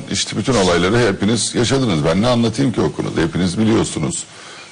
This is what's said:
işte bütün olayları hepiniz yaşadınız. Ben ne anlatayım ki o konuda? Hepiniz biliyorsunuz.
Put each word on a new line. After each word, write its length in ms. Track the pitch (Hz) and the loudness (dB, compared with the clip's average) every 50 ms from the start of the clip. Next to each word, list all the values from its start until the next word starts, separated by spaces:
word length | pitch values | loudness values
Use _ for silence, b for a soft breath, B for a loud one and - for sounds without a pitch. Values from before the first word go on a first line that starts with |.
| - - | -2 -4
işte 260 | 101 98 - - - 120 | -4 -4 -4 -4 -4 -4
bütün 160 | 107 - 123 | -2 0 2
olayları 540 | 107 95 92 87 85 87 95 113 120 123 104 | 2 4 4 4 2 2 2 2 4 2 2
hepiniz 480 | 95 - 98 104 120 104 - - - | 2 0 0 0 0 0 -2 -2 -2
yaşadınız. 500 | - 120 107 135 139 131 113 87 76 71 | 0 0 0 0 0 0 0 0 0 2
Ben 160 | 80 82 95 | 2 2 2
ne 60 | 110 127 | 2 2
anlatayım 440 | 123 117 117 113 110 - - 127 | 2 2 2 0 0 0 0 0
ki 100 | 98 - | 0 0
o 100 | 98 - | -2 -2
konuda? 300 | - - 104 101 - - | -2 -4 -6 -4 -2 -2
Hepiniz 360 | 80 80 - 82 95 90 87 110 | -2 0 0 -2 -2 -2 0 0
biliyorsunuz. 680 | 110 107 110 101 151 - - - - - - - - B B B B B B B B B | 2 2 4 2 2 0 -2 -4 -4 -4 -4 -6 -8 B B B B B B B B B